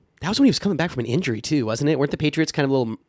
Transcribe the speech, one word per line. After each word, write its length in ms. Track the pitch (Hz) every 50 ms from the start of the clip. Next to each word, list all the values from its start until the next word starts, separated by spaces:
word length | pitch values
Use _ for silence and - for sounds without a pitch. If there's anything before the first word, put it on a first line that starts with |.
| _ _ _ -
That 80 | - 175
was 100 | 220 269
when 60 | 277
he 60 | 247
was 100 | 156 -
coming 160 | - 202 175
back 160 | 135 165 175
from 80 | - 131
an 60 | 113
injury 340 | 117 120 175 185 131 113 104
too, 260 | - - 151 143 113
wasn't 240 | 110 113 - 143 147
it? 80 | 156 127
Weren't 140 | 143 143
the 40 | -
Patriots 360 | - 156 151 - 160 156 -
kind 100 | - 151 143
of 60 | 135
a 60 | 135
little, 200 | 135 120 113 110 - _